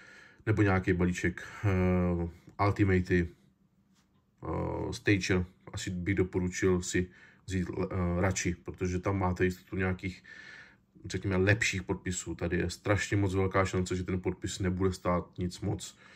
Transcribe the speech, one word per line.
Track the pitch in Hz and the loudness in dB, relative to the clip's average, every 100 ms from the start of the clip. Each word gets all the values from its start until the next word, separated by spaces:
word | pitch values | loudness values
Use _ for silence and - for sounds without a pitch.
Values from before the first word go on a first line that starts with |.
| - - - - - | -20 -20 -20 -6 0
Nebo | 101 | 4
nějaký | 101 92 95 | 4 4 4
balíček, | 87 90 90 87 123 - - | 2 2 2 -2 -2 -10 -4
eh, | 104 92 90 90 90 87 85 - - - 101 | 0 4 4 4 2 0 -2 -8 -12 -2 0
Ultimate, | 101 98 92 90 | 4 4 4 4
eh, | 90 87 - _ _ _ _ _ _ _ _ _ _ 82 87 87 85 85 | 2 0 -4 _ _ _ _ _ _ _ _ _ _ -6 -4 -4 -4 -4
Stager, | 90 - 98 90 92 90 - - | -2 2 2 2 0 -2 -8 -14
asi | - - | -10 -6
bych | 90 87 | -4 -2
doporučil | 95 90 95 90 - 95 90 | 0 0 0 -2 0 2 2
si | 90 90 90 - - - - | 0 -2 -2 -6 -20 -20 -6
vzít, | 95 85 | -4 -2
eh, | - 90 92 87 87 | -4 -4 -2 -2 0
radši, | 95 92 87 85 | 0 0 -2 -4
protože | - - 92 90 | -8 -6 -4 -2
tam | 101 98 | -2 0
máte | 92 90 | 0 2
jistotu | 92 90 - 92 | 0 -2 -8 -4
nějakých, | 92 90 98 - - - - - - - _ - | -2 -2 -6 -10 -14 -20 -20 -20 -20 -20 _ -18
řekněme, | - 92 98 92 | -10 -6 -2 2
lepších | 95 104 - 95 | 4 4 2 -2
podpisů. | 90 92 92 90 - | -4 -4 -4 -6 -6
Tady | 85 87 87 | -6 -2 0
je | 87 | -2
strašně | - - 101 - 104 | -2 0 0 2 0
moc | 98 | 2
velká | 98 95 95 | 2 0 2
šance, | 92 92 90 90 | 2 0 0 -2
že | |
ten | 90 92 | -2 -2
podpis | 92 87 92 - | -2 -4 -6 -2
nebude | 92 90 95 | -2 2 0
stát | 90 90 90 85 - | 0 0 0 -2 -4
nic | 90 - | -6 -4
moc. | 95 85 - - - | -4 -4 -6 -16 -20